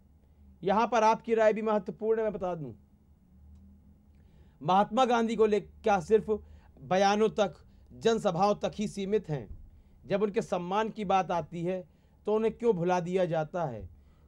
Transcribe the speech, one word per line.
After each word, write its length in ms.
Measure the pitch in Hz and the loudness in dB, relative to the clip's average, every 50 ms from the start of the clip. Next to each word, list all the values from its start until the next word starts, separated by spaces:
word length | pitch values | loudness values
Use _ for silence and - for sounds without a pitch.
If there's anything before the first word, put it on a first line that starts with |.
| _ _ _ _ _ _ _ _ - - - - | _ _ _ _ _ _ _ _ -20 -20 -16 -6
यहाँ 260 | 165 190 196 214 233 | -2 0 2 2 2
पर 160 | 214 247 226 214 | 2 2 4 4
आपकी 320 | 220 226 226 - 226 226 | 4 4 2 0 0 2
राय 180 | 220 220 214 214 | 4 4 4 4
भी 80 | 220 | 2
महत्वपूर्ण 580 | 214 220 214 208 - 220 - - 214 220 226 226 | 0 0 0 0 -2 -4 -10 -4 -2 0 0 0
है, 40 | 220 | 0
मैं 100 | 214 214 | -2 -4
बता 200 | 190 190 180 175 | -4 -6 -6 -6
दूं। 160 | 165 143 120 107 - - _ _ _ _ _ - _ _ _ - - - - - - - - - - _ - - _ _ _ - - - - - - - - _ - | -6 -8 -12 -12 -16 -20 _ _ _ _ _ -20 _ _ _ -20 -20 -20 -20 -20 -20 -20 -20 -20 -20 _ -20 -20 _ _ _ -20 -20 -20 -20 -20 -20 -20 -20 _ -8
महात्मा 440 | 135 170 185 196 208 208 214 254 262 | -2 2 4 4 4 2 2 2 2
गांधी 300 | 226 247 233 233 214 226 | 4 4 2 2 0 2
को 100 | 202 220 | 2 2
ले 140 | 220 208 202 | 4 2 0
क्या 400 | - - - - - 220 202 185 | -2 -6 -14 -4 0 2 2 2
सिर्फ 280 | 151 - 220 214 214 214 214 208 - - - - - - - - | 2 4 2 2 4 0 -4 -4 -6 -14 -20 -20 -20 -20 -20 -14
बयानों 480 | - 123 180 190 196 196 208 208 220 208 | -4 0 2 4 4 4 4 2 2 0
तक, 240 | 156 - 202 170 - - - - - - - - | 2 0 -2 -2 -2 -12 -20 -20 -20 -20 -20 -20
जनसभाओं 640 | 120 123 127 226 226 214 156 196 165 165 196 208 202 | -12 -2 0 0 0 2 0 -2 0 2 2 2 2
तक 160 | 151 - 180 - | 0 -2 -6 -4
ही 120 | - 214 | -4 -6
सीमित 420 | 208 - 202 196 190 214 220 185 160 | -6 -6 -6 -4 -2 -2 -2 -2 -2
हैं? 180 | 151 131 104 - - - - - - - - - - - - | -6 -6 -6 -10 -16 -18 -18 -20 -20 -20 -20 -20 -20 -16 -6
जब 180 | 123 190 196 214 | -4 -2 -2 -2
उनके 180 | 202 190 233 | -2 -2 -4
सम्मान 480 | - - 202 180 175 175 190 214 220 220 | -4 -4 -4 -4 -4 -2 -2 -2 -2 -4
की 160 | 220 220 208 | -4 -6 -2
बात 260 | 180 190 190 180 190 | 0 0 0 2 0
आती 320 | 180 170 156 - 165 170 170 | -2 -4 -4 -6 -8 -6 -4
है 200 | 180 185 185 170 - _ _ _ _ _ _ - | -4 -4 -6 -8 -14 _ _ _ _ _ _ -4
तो 80 | 208 214 | -2 0
उन्हें 180 | 220 220 220 220 | 0 0 -2 -2
क्यों 220 | - 233 233 208 | 0 0 0 0
भुला 240 | 165 170 180 180 180 | 2 2 0 0 0
दिया 260 | 165 180 180 190 180 | 0 -2 0 0 0
जाता 380 | 160 165 160 156 151 - 175 165 | 0 0 -2 -4 -4 -4 -6 -6
है? 220 | 139 117 104 92 - - - - - - _ - | -4 -6 -10 -12 -14 -18 -20 -20 -20 -20 _ -20